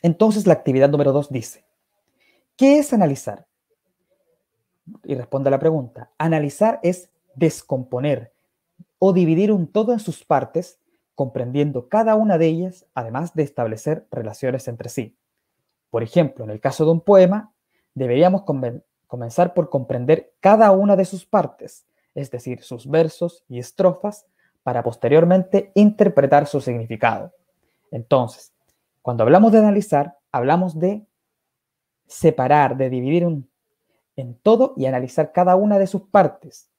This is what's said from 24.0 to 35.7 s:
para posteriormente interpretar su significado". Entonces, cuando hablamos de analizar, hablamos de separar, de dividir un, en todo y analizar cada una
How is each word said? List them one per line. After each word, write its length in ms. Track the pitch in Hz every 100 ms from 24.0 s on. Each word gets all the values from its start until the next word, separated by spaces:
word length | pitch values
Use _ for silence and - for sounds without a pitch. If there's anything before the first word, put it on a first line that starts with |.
| 208 208 _ _ _ _
para 200 | - 123
posteriormente 880 | 117 110 117 151 170 185 185 196 196 -
interpretar 720 | 208 208 165 180 135 147 147
su 120 | 143
significado". 760 | 131 117 113 110 117 107 - _ _ _ _ _ _
Entonces, 640 | - 117 135 117 - - _ _ _ _ _
cuando 220 | - 117
hablamos 280 | 113 175 220
de 60 | 220
analizar, 640 | 214 202 208 - 143 _ _
hablamos 460 | 135 123 165 185 156
de 300 | 175 208 208 _ _ _ _ _ _ _ _ _ _
separar, 720 | - 165 156 131 147 135 127
de 140 | 131
dividir 340 | 127 127 165 170
un, 240 | 151 127 _ _ _ _ _ _ -
en 200 | 123 120
todo 400 | - 226 269 269
y 80 | 131
analizar 460 | 131 127 - 151
cada 240 | - 180 185
una 240 | 208